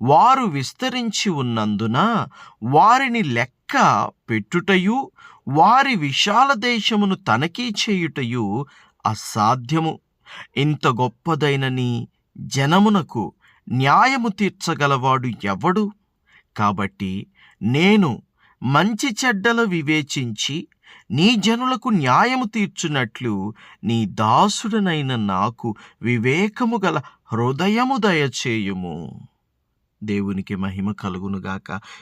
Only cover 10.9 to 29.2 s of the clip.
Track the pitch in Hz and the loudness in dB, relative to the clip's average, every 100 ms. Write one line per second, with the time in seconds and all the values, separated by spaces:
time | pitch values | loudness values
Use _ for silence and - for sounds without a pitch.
10.9 | 117 123 - 170 156 147 139 135 127 123 | 0 -2 -4 -4 0 0 0 -2 -2 -2
11.9 | 120 117 _ _ - 135 135 139 180 214 | -2 -6 _ _ -18 -6 -2 2 4 6
12.9 | 202 - 120 95 - _ _ - 123 135 | 4 0 -6 -8 -10 _ _ -4 0 4
13.9 | 165 254 269 233 - 196 - - 151 143 | 6 4 2 -2 0 -2 -2 -4 0 2
14.9 | 135 131 131 127 101 101 95 165 185 208 | 2 2 0 -2 -4 -4 -2 0 0 -2
15.9 | - _ _ _ _ _ - 104 98 98 | -6 _ _ _ _ _ -2 0 0 -4
16.9 | - 95 95 - _ _ _ 107 139 185 | -6 -6 -6 -10 _ _ _ -2 2 4
17.9 | 214 165 107 - _ _ _ 117 143 196 | 4 4 0 -10 _ _ _ 0 2 2
18.9 | 220 285 208 262 202 233 233 226 175 147 | 0 -4 -2 -2 0 0 2 0 0 0
19.9 | 156 139 - 123 107 - 160 - _ _ | -2 -2 -6 -6 -6 -6 -6 -10 _ _
20.9 | - - 131 196 240 196 233 254 254 254 | -20 -6 2 2 4 2 0 -2 -4 0
21.9 | 202 131 139 226 262 233 226 196 - 160 | 0 2 2 2 0 -2 -2 -4 -4 -4
22.9 | 147 120 - 120 101 98 - - - 101 | -2 -2 -4 -4 -4 -6 -10 -20 -8 -2
23.9 | 117 104 98 107 131 202 - 226 220 190 | 0 -2 0 2 4 4 0 -4 -2 0
24.9 | 156 135 123 101 95 107 117 - 107 - | -2 -2 -2 -2 0 -2 -4 -8 -8 -14
25.9 | _ 110 120 120 156 214 - 240 233 185 | _ -2 0 0 0 -2 -2 -2 0 -2
26.9 | 156 - _ _ 113 120 139 190 220 254 | -2 -6 _ _ -2 0 0 0 0 0
27.9 | 262 208 165 139 - 131 113 98 92 90 | 0 2 2 0 -2 -4 -2 -4 -6 -8
28.9 | 85 82 - | -10 -12 -16